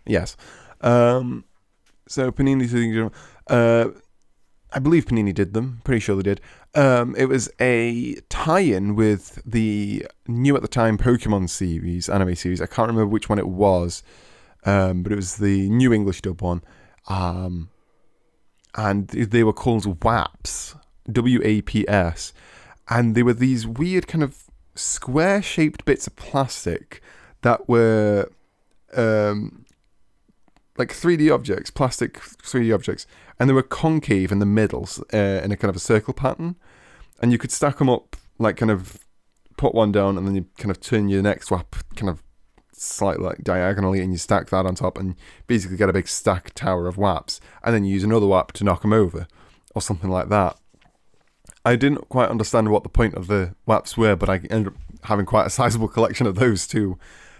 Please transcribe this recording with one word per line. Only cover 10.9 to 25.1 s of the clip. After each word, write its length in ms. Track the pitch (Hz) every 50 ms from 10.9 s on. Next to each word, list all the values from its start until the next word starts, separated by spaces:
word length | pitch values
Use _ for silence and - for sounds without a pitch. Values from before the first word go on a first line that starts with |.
| 107 101
Pokemon 500 | - 127 123 117 - 110 107 98 92 87
series, 600 | - - 95 90 82 82 87 87 87 90 87 -
anime 240 | 95 98 95 90 87
series. 260 | - - 90 90 87
I 60 | 90
can't 220 | - - - 113 117
remember 180 | 117 113 110
which 220 | 101 110 107 - -
one 80 | 107 101
it 100 | 92 92
was, 540 | 92 92 104 101 95 90 87 87 - - - - - - - - - - - _ _ _ -
um, 360 | 104 101 98 95 92 92 90 87
but 80 | 104 104
it 40 |
was 200 | 101 95 90 -
the 340 | - 104 101 98 98 98 98
new 220 | 107 120 131 127 117
English 280 | 107 104 98 90 -
dub 220 | - 98 90 87 95
one. 200 | 90 87 87 - - - - - _ _ _ _ -
Um, 640 | 95 95 92 87 87 92 92 90 90 87 82 90 - _ _ _ _ _ _ _ _ _ _ _ _ _ _ _ _ _ _ _ -
and 320 | - 107 104 98 101 98 -
th-, 220 | - 120 117 101
they 120 | 110 120 117
were 100 | 110 104
called 500 | - - 127 117 110 92 101 90 80 -
waps, 680 | 113 117 113 - - - - - - - - - - - - - _ _ _ _ -
W 300 | 107 123 117 127 127 120 -
A 180 | 107 107 107 98
P 260 | - - 110 101 -
S, 440 | 104 101 90 85 85 - - - - - - - - - - - - _ _ -
and 260 | 113 117 120 117 110
they 80 | 120 120
were 100 | 123 120
these 320 | 117 127 131 131 120 110
weird 400 | 113 117 123 160 180 185 180 175
kind 160 | - - 160 151
of 220 | 139 - - - _ - - _ _ _
square-shaped 1120 | - - - - - - -